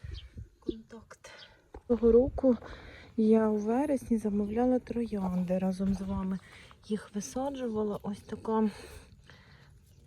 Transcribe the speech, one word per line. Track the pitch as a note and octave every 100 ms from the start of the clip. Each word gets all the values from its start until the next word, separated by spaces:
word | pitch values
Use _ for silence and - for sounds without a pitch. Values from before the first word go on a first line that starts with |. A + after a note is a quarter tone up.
| - - - - - _
контакт. | - A3+ - A3+ - - - - - - _ - -
Того | A3+ A#3
року | A#3 A#3 - C4 A3+ - - - - - -
я | A3 A3 A3
у | G#3+
вересні | G#3+ A#3+ D4+ C4+ - A3+
замовляла | G#3+ G3+ G#3 A3 B3+ B3+
троянди | - A#3 A3+ G#3 F#3 F3+ F3+ F#3
разом | F#3+ F#3 F#3+
з | F#3+
вами. | F#3+ G3 F#3+ F#3+ - - - - -
Їх | G#3 -
висаджувала. | G#3 - B3+ C#4 C4+ B3 G#3+ G#3+ G3
Ось | G3+ G#3
така | - A3 A3+ A3 G#3+ - - - - - - - - - - - - -